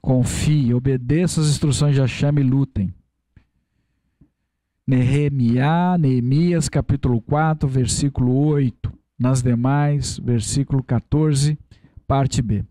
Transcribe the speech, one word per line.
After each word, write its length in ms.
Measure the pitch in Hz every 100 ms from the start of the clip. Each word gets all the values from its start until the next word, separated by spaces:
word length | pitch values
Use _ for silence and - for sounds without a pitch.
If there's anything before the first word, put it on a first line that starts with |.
Confie, 720 | - 127 123 - 156 151 123
obedeça 680 | 120 131 131 123 151 180 -
as 80 | 151
instruções 460 | 139 156 131 147
de 60 | 139
Hashem 380 | 131 - 143 147
e 40 |
lutem. 520 | 131 135 135 - 95 - _ _ _ _ _ _ _ _ _ _ _ _ _ _ _ _ _ _ -
Nehemiá, 1080 | 127 123 143 147 139 117 123 139 170 180 180
Neemias, 720 | 143 127 120 139 175 170 -
capítulo 520 | 147 127 143 127 120
quatro, 480 | - 147 160 156 147
versículo 640 | 131 120 - 143 135 123
oito. 600 | 127 151 147 131 - - - _ _
Nas 240 | 127 131
demais, 760 | 123 117 123 143 147 143 127 -
versículo 640 | 120 120 104 143 139 135
quatorze, 760 | 123 117 - 147 156 139 143 151 - - - - _
parte 360 | 135 135 -
B. 220 | 113 104 104